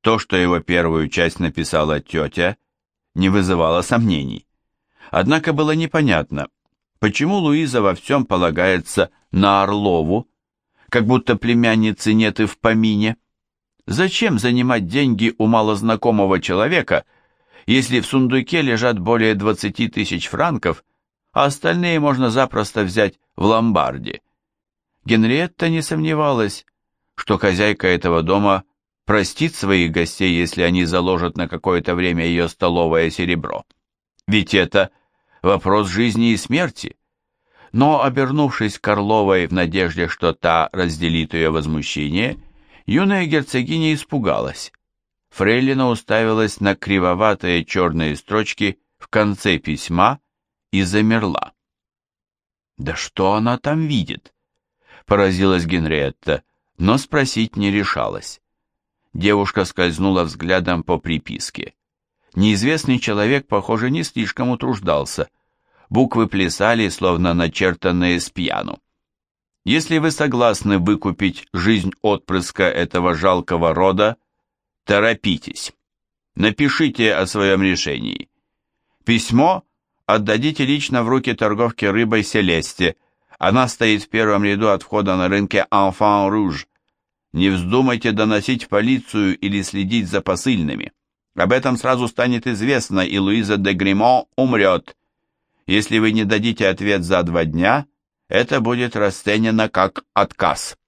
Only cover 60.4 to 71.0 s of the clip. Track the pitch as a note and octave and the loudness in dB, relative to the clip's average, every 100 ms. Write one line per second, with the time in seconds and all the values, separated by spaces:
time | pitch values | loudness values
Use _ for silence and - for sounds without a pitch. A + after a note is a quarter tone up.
60.4 | E2+ F#2 F2 F2 - E2+ E2 D#2+ - G1+ | -2 0 0 -4 -2 -4 -2 -6 -6 -12
61.4 | - - G1+ _ _ _ _ _ _ E2+ | -12 -12 -14 _ _ _ _ _ _ 0
62.4 | G#2 G2+ A#2+ D#3 - B2 A#2 G#2 G#2 C#3 | 2 2 0 0 0 -2 0 0 0 0
63.4 | - G2+ - A2+ B2 D#3 D#3+ - G#2+ - | 0 -4 0 -2 0 -2 -4 -6 -6 -4
64.4 | B2 A#2+ B2+ A2+ F#2 D2 C#2 - D2 _ | -4 -2 -4 -4 -2 -2 -2 -6 -8 _
65.4 | _ _ _ _ _ G#2 B2+ A#2 A2 G2 | _ _ _ _ _ 2 2 2 0 0
66.4 | F2+ - G#2 A#2 G2+ - F#2 E2+ F2 E2+ | -2 0 0 2 0 0 0 2 2 0
67.4 | E2+ - F#2 F2 F#2+ F2+ F2+ F2 - - | -2 0 -2 0 -2 0 2 0 -4 -6
68.4 | F2 G1+ G1+ G1+ _ _ _ _ _ _ | -4 -4 -8 -14 _ _ _ _ _ _
69.4 | _ _ - D3 D#3 D#3+ D#3+ D3 D3+ B2 | _ _ -2 0 0 0 0 0 -2 2
70.4 | A#2+ G2+ G#2+ G2 F2 G#2 | 2 2 0 2 2 0